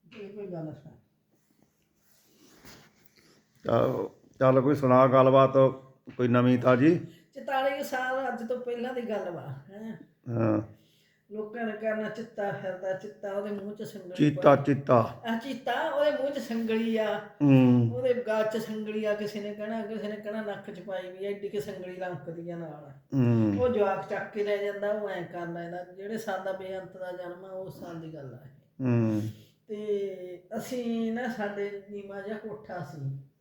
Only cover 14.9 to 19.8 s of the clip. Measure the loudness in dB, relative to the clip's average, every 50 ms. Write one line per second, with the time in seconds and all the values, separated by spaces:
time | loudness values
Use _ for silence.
14.9 | 6 6 6 2 -4 -8 -4 -4 -4 -4 -4 -6 -10 -6 -4 -4 -2 -2 -2 0
15.9 | 0 2 2 2 2 2 -2 -2 -2 -4 -6 -4 -4 -4 -2 0 0 0 0 0
16.9 | 0 0 0 0 -2 -4 -6 -12 -2 _ 6 8 10 10 10 8 8 6 6 2
17.9 | 0 0 0 0 0 0 0 -2 0 0 0 0 0 -4 -6 -4 -8 -8 -6 -4
18.9 | -4 -2 0 0 -2 -2 -2 -6 -6 -6 -8 -8 -8 -8 -8 -6 -6 -6